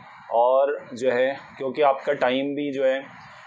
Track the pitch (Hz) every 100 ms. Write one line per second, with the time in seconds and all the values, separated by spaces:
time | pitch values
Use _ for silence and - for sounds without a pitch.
0 | - - - 113 120 131 139 147 - 120
1 | 131 123 131 139 - - 135 127 143 135
2 | - 139 127 131 143 143 147 135 131 135
3 | 139 - - -